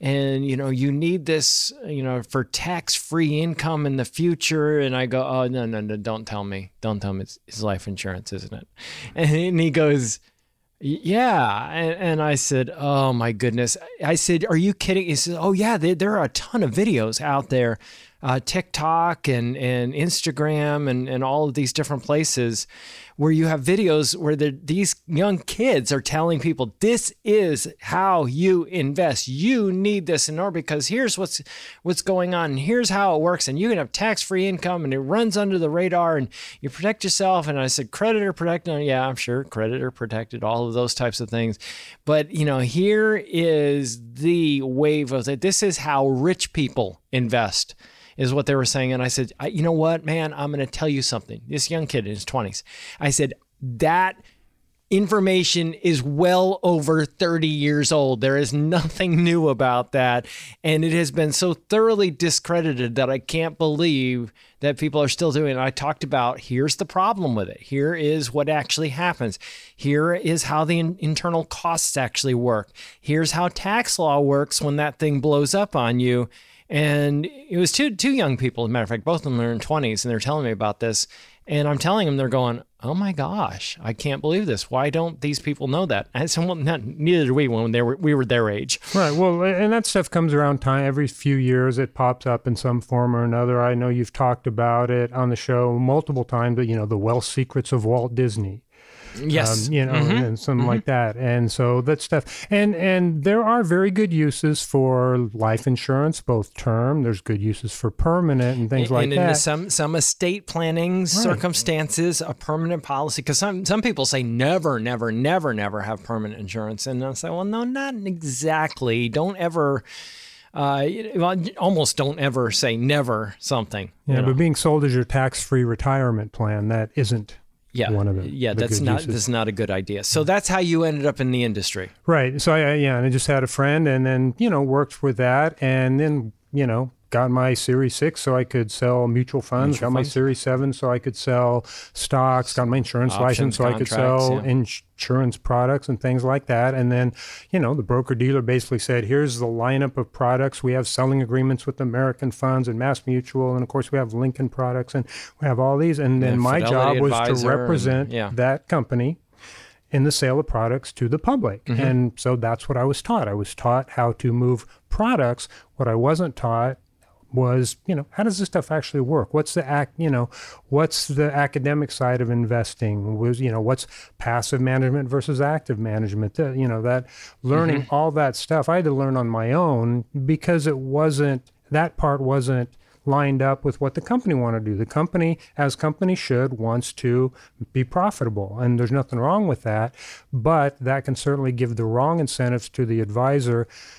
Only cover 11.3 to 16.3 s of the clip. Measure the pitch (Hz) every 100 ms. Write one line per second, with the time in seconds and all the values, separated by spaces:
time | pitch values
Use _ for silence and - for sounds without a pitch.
11.3 | 180 117 101 131 156 165 170 180 156 151
12.3 | 139 - 135 127 - 143 139 135 123 117
13.3 | 107 123 117 120 - - - 147 165 -
14.3 | 170 190 165 190 196 - 190 175 143 170
15.3 | 170 180 190 214 214 160 175 196 208 139